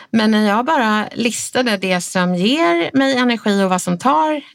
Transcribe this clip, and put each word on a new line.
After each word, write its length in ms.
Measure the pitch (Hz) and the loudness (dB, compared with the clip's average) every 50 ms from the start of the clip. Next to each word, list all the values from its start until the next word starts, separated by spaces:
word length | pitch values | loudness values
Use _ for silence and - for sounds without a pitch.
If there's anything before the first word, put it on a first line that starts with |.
| - _ | -10 _
Men 200 | - 226 214 220 | 0 0 2 2
när 160 | 214 214 214 | 2 2 2
jag 180 | 208 196 226 247 | 2 0 0 0
bara 420 | 294 330 294 233 214 214 214 214 - - | 0 0 0 2 0 0 -2 -2 -6 -6
listade 640 | - 233 240 226 - - - - 247 254 240 208 | -4 -4 -4 -4 -4 -10 -6 -4 -2 0 0 -2
det 240 | 190 190 190 185 180 | -2 -2 -2 -2 -2
som 340 | 180 - - 190 180 180 180 | -4 -2 -2 0 0 0 0
ger 640 | 175 180 220 269 320 339 339 339 339 339 - - | 0 0 0 2 2 2 2 2 0 -2 -2 0
mig 200 | 269 269 269 269 | 0 0 2 0
energi 460 | 247 254 247 240 226 - 214 202 196 196 | 0 0 0 0 0 0 0 0 2 2
och 60 | 185 | 2
vad 120 | 185 185 | 0 -2
som 160 | - 180 180 | -2 -4 -4
tar 440 | 175 - 254 294 311 311 311 302 294 - - | -2 0 0 2 2 2 0 -2 -4 -8 -14